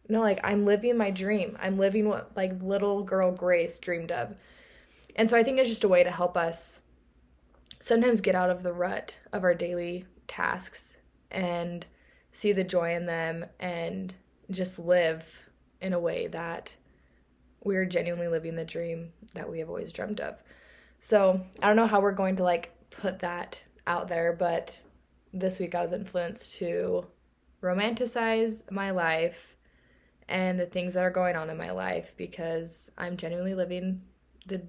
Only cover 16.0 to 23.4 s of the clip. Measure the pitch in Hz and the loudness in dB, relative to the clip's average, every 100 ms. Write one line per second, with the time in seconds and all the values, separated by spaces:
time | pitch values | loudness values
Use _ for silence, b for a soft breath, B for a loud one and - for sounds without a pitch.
16 | 170 175 170 165 170 170 - - b b | 0 -2 -4 -6 -6 -8 -12 -20 b b
17 | b b b _ _ _ 196 190 185 175 | b b b _ _ _ -2 0 2 0
18 | 170 175 175 165 165 165 160 165 170 165 | -2 -2 0 -2 -2 -6 -6 -6 -6 -6
19 | 165 - - 180 - 165 160 90 90 - | -10 -16 -16 -10 -8 -6 -6 -6 -8 -6
20 | - 214 71 - - B B B B B | -6 -4 -6 -10 -18 B B B B B
21 | - 208 196 185 185 - 202 214 226 208 | 2 6 6 4 0 0 4 6 6 6
22 | 202 196 190 190 180 175 - - - - | 4 2 0 2 2 2 -2 -18 -20 -6
23 | 202 185 175 175 | -6 -4 -6 -6